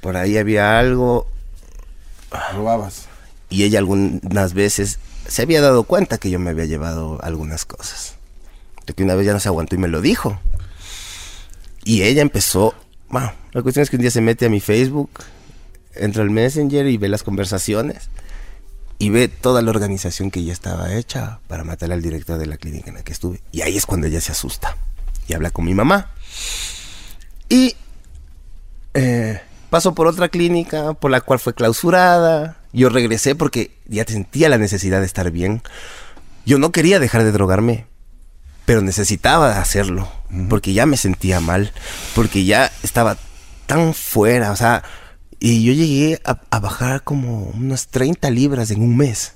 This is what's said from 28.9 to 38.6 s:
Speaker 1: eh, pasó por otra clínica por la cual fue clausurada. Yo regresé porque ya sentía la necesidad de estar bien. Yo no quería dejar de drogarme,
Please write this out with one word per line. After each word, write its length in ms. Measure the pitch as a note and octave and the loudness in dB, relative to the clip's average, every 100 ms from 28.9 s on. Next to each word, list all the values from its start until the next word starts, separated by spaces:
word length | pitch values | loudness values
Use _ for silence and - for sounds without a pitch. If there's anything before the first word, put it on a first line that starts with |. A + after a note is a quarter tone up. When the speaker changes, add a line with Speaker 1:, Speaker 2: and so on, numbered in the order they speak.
Speaker 1:
eh, 480 | C3+ C3 A#2+ A2 G#2 - - - | 0 2 2 0 -6 -10 -20 0
pasó 240 | E3 F#3+ | 2 2
por 140 | E3 D#3+ | 4 2
otra 220 | E3+ F3 | 4 -2
clínica 640 | E3+ F3 F3 E3 D#3 D3+ | 2 2 2 0 -4 -4
por 180 | D#3 C#3+ | -2 2
la 100 | B2+ | 2
cual 180 | - B2+ | 2 0
fue 140 | - | 0
clausurada. 1040 | - A#2 A#2 D#3+ F#3 F3+ F3 E3 D#3+ D#3+ E3 - | 0 0 2 4 6 6 6 6 4 0 -10 -8
Yo 160 | A#2 B2+ | 4 4
regresé 460 | B2 A#2 A2 - C#3+ | 6 2 2 0 2
porque 360 | D3+ - G#2+ - - | 0 0 -4 -8 -8
ya 160 | G#2+ A2+ | -6 -4
sentía 440 | A2 F#2 C#3 D#3+ | -4 -6 2 4
la 80 | B2 | 6
necesidad 420 | G#2 G2+ F#2+ F#2+ | 4 0 0 2
de 60 | F#2+ | 0
estar 240 | - F2 | -2 -2
bien. 300 | E2 F#2 A2 - - - - - - - - - | 0 -2 -2 -6 -16 -16 -16 -18 -18 -18 -10 2
Yo 120 | C#3 | 4
no 140 | D3+ | 4
quería 280 | - D#3 G3 | 4 4 6
dejar 240 | B2 A#2 | 4 4
de 80 | A2 | 4
drogarme, 540 | G#2 F#2+ F#2+ A#2 A2+ A2+ - - - - - - - | 4 4 4 2 0 -6 -20 -20 -20 -20 -20 -20 -8